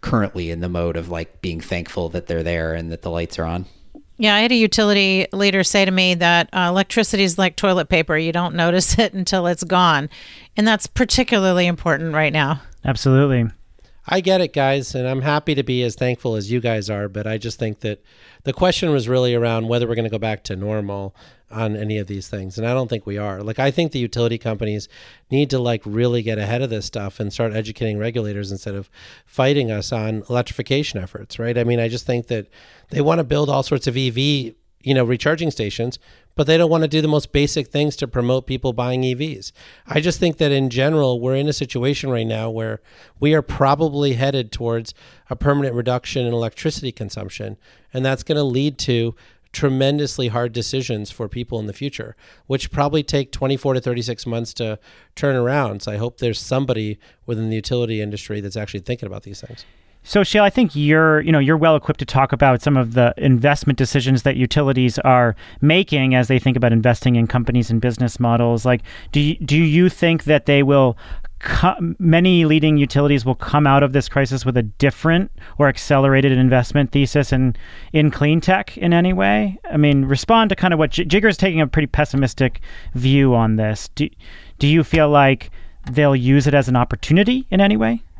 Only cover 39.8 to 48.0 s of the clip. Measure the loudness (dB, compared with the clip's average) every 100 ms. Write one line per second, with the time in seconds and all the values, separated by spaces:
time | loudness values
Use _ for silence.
39.8 | -6 -2 0 0 0 0 2 2 0 0
40.8 | 0 2 2 0 -2 0 -2 -4 -6 -2
41.8 | -2 -2 -2 -4 -2 -4 -6 -6 -8 -8
42.8 | _ _ -20 -2 0 2 0 0 2 2
43.8 | 0 0 -2 0 -2 -2 -6 -6 -4 -4
44.8 | -8 -16 -20 -20 -12 -4 0 0 0 -2
45.8 | -2 -2 -4 -4 -2 -2 -4 -6 -6 -6
46.8 | -8 -10 -12 -12 -12 -12 -12 -14 _ _
47.8 | _ -4